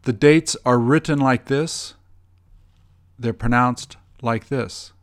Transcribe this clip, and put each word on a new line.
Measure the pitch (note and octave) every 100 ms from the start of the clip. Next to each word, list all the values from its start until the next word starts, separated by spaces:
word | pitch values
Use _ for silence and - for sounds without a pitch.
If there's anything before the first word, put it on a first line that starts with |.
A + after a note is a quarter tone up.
The | -
dates | A2+ D3 D#3+ D#3 -
are | B2+ B2
written | A#2 D#3 D#3 C#3+
like | C3+ B2
this. | - C#3 D#3+ - - - _ - _ _ _ - _ _ _ _ _ -
They're | A#2
pronounced | A2 - A#2+ B2 B2 - - _ -
like | A#2+ A2+ -
this. | C#3 G#2+ - - _